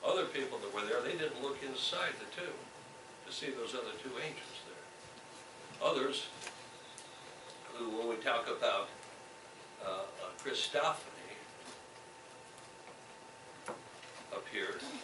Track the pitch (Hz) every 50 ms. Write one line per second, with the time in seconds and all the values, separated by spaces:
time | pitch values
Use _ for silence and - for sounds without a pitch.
0 | - 143 - 190 175 - - 139 131 127 123 113 104 101 98 104 104 107 113 123
1 | 123 139 170 170 156 151 - 123 131 139 139 139 139 135 131 127 - - 175 175
2 | 180 175 - - - - - - 180 170 - - - - - - - - - -
3 | - - - - - - - - 151 143 127 123 117 113 131 127 117 110 107 -
4 | - 131 127 120 123 - - - - - - - - - - - - - - -
5 | - - - - - - - - - - - - - - - - - 147 - 135
6 | 127 135 135 - - - - - - - - - - - - - - - - -
7 | - - - - - - - - - - - - - - - 123 120 113 107 113
8 | 117 117 117 110 - 135 120 117 117 120 113 - 123 117 - 120 120 - - -
9 | - - - - - - - - - - - - - - - - 104 95 92 95
10 | 98 - - - - 104 104 - - 135 - - - - - 147 - - - -
11 | - - - - - - - - - - - - - - - - - - - -
12 | - - - - - - - - - - - - - - - - - - - -
13 | - - - - - - - - - - - - - - - - - - - -
14 | - - - - - - - 98 - - - 104 95 92 - - 262 277 262 247